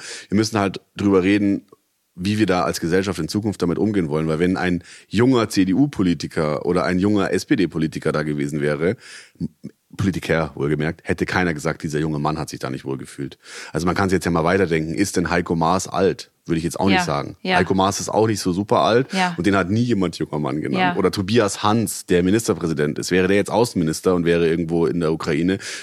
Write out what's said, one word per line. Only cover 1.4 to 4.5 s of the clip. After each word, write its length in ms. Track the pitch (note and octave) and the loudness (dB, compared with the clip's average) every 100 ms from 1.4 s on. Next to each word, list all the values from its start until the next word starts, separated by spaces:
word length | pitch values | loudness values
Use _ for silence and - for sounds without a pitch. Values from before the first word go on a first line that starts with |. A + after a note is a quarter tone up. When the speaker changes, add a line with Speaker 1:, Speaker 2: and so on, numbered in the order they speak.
| G2+ G2 - _ _ _ _ | 2 0 -4 _ _ _ _
Speaker 1:
wie 240 | - F#2 G#2+ | -6 -2 2
wir 80 | G2+ | 2
da 160 | F2+ | 2
als 180 | C#2+ F2 | 0 -2
Gesellschaft 380 | E2+ F#2 G2 E2 | 0 0 0 -4
in 100 | D#2 | -4
Zukunft 320 | G#2+ G#2 F#2 | -2 -2 -2
damit 160 | F2 E2 | -2 0
umgehen 300 | G#2+ G2+ D#2+ | 0 0 0
wollen. 200 | D#2 D#2+ | -2 0
Weil 100 | D#2 | 0
wenn 180 | F2+ | 0